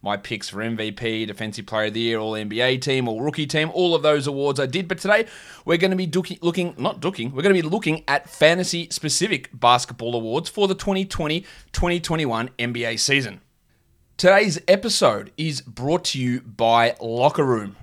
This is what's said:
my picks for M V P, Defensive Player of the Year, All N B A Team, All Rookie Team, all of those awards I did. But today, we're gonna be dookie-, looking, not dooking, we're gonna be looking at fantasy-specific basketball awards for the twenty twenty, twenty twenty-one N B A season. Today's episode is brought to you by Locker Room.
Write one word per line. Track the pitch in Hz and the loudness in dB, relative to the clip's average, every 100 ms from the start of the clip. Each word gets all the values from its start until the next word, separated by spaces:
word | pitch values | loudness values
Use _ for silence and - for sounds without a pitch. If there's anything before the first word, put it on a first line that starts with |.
my | 98 101 | -4 -6
picks | - 107 - | -6 -10 -8
for | 95 | -8
M | 113 113 | -6 -4
V | 107 | -6
P, | 104 117 110 110 | -4 -4 -4 -6
Defensive | 101 110 104 98 | -8 -10 -10 -6
Player | 110 107 | -2 -2
of | |
the | 107 | -2
Year, | 117 113 | -2 -2
All | 110 110 | -2 -4
N | 107 | -6
B | 107 | -2
A | 127 131 | 0 0
Team, | 127 135 123 | 0 0 0
All | 110 | -2
Rookie | 139 147 147 | -4 -4 -2
Team, | 156 156 | -2 -2
all | - 180 165 | 0 2 4
of | |
those | 151 147 139 | 4 2 0
awards | 139 143 135 | -2 -2 0
I | 135 | -2
did. | 147 175 | -2 -4
But | 180 | -4
today, | 196 208 220 - - - - | 2 2 2 -8 -20 -16 -2
we're | 170 | 2
gonna | 185 185 | 2 0
be | 185 | 0
dookie-, | 156 180 180 | -2 -4 -4
looking, | 165 175 175 - | -2 -2 -4 -4
not | 147 - | -6 -4
dooking, | 160 190 117 | -6 -4 -6
we're | 135 | 0
gonna | 180 | 2
be | 190 | 2
looking | 156 202 165 160 - | 2 -2 -2 -2 0
at | 143 - | -2 -2
fantasy-specific | - 156 175 180 170 170 - 156 - 196 156 - | 4 4 4 0 -4 -6 -6 -2 -2 0 -2 -4
basketball | 120 123 123 - 120 117 120 | 2 4 4 2 -8 -4 -4
awards | 113 127 165 | -2 -4 -4
for | - 196 | 0 0
the | |
twenty | 190 - 190 | 0 -2 -2
twenty, | 190 - 151 160 190 - - | -2 -4 -2 -2 -4 -20 -10
twenty | - 175 175 | -2 0 0
twenty-one | 165 165 147 113 123 - | -2 -2 0 -2 -4 -4
N | 120 | -6
B | 120 117 | -4 -4
A | 113 | -2
season. | - 139 120 98 _ _ _ _ _ _ _ - | 0 0 0 -10 _ _ _ _ _ _ _ 2
Today's | 180 196 214 147 - | 6 6 4 0 4
episode | 196 226 - 151 104 98 - | 4 4 2 2 2 -6 -6
is | 160 135 | -4 -4
brought | - 113 131 170 165 | -10 -6 0 0 0
to | 135 | -2
you | 127 123 | -2 -2
by | 117 101 113 117 117 117 | -6 0 4 6 4 2
Locker | 113 113 135 147 | -4 2 2 2
Room. | 139 120 101 98 | 2 2 -2 -14